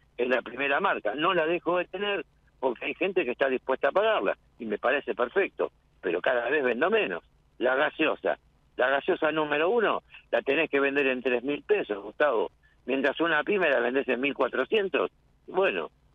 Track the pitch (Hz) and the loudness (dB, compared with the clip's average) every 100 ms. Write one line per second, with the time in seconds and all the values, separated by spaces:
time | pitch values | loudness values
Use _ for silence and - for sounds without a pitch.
0 | _ - 127 123 110 120 143 143 196 127 | _ -4 0 0 -2 -4 -2 0 0 -2
1 | 104 127 165 180 160 175 - 180 170 185 | -2 -2 0 2 2 0 0 -2 -2 -4
2 | 208 196 - _ _ _ 135 113 147 - | -4 -4 -6 _ _ _ -4 -4 -6 -4
3 | 185 185 127 120 135 127 - 131 139 170 | -2 0 -2 0 0 0 -2 0 2 2
4 | 220 202 98 - _ - 117 104 117 139 | 2 2 0 -4 _ -14 -6 -2 0 -2
5 | - 107 120 196 180 - 76 _ _ _ | -2 -4 -2 0 -2 -2 -4 _ _ _
6 | 95 85 - 123 117 151 127 117 170 220 | -4 -2 0 0 0 0 0 0 0 0
7 | 151 85 - _ _ - 120 131 147 - | -2 -4 -10 _ _ -4 0 2 0 0
8 | 151 - 98 71 _ _ _ - 127 139 | -2 0 -2 -4 _ _ _ -2 2 2
9 | - 175 156 156 151 147 170 240 190 110 | 0 0 0 0 0 2 2 2 2 0
10 | - - - 117 - 147 151 143 139 139 | -6 -20 -4 -2 0 0 2 2 2 2
11 | 135 127 127 123 123 147 - 208 - 101 | 0 0 0 -2 -2 -4 0 0 0 -6
12 | - - 151 117 90 _ _ _ - 135 | -6 0 2 2 -2 _ _ _ -4 -2
13 | 135 127 165 156 147 202 165 127 120 131 | 0 0 0 0 0 0 2 2 2 0
14 | 127 120 143 131 127 120 131 214 196 131 | -2 -2 -2 0 -2 0 0 0 0 0
15 | 95 _ _ _ - 170 190 95 71 _ | -2 _ _ _ -8 0 0 0 -6 _
16 | _ | _